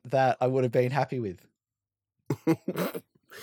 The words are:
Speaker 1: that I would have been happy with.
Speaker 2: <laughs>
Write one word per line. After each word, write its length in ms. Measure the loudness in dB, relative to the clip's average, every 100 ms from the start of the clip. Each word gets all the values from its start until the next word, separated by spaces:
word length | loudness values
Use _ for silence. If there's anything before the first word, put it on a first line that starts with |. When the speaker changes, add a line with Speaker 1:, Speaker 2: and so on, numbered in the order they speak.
| -2
Speaker 1:
that 320 | 2 2 2
I 80 | 2
would 160 | 2
have 80 | 2
been 180 | 2 2
happy 280 | 0 -2 -4
with. 260 | -6 -8 _ _ _ _ _ _ _ _ -8 -4 0
Speaker 2:
<laughs> 0 | 0 -2 -4 -4 -6 -14 _ _ -20